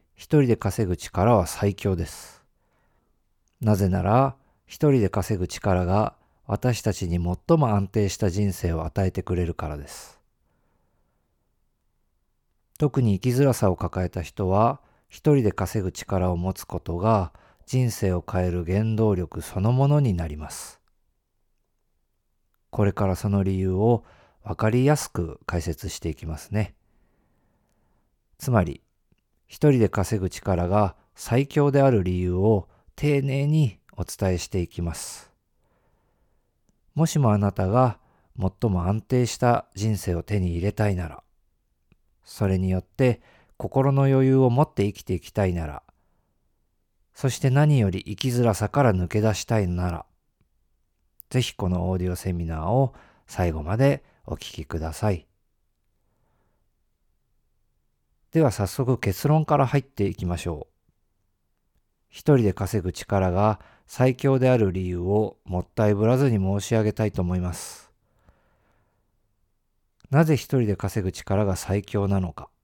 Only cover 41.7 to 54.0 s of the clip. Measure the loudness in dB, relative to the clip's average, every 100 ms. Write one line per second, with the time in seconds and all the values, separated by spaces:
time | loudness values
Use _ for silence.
41.7 | _ _ _ _ _ -20 -4 0 2 0
42.7 | -2 -4 0 0 0 _ _ _ _ -4
43.7 | 0 2 4 4 4 4 4 4 4 0
44.7 | 0 -2 -4 -6 -8 -4 -2 0 0 -6
45.7 | -10 -18 _ _ _ _ _ _ _ _
46.7 | _ _ _ _ -4 -4 0 2 4 4
47.7 | 4 4 0 -6 -6 -2 2 2 2 0
48.7 | 2 4 2 0 2 2 0 0 0 0
49.7 | -2 -4 -4 -12 _ _ _ _ _ _
50.7 | _ _ _ _ _ _ -2 -2 -4 -2
51.7 | -2 -2 -2 -2 -4 -4 -4 -4 -6 -2
52.7 | 0 0 -4 -20 _ _ -2 -2 -2 -4
53.7 | 2 2 0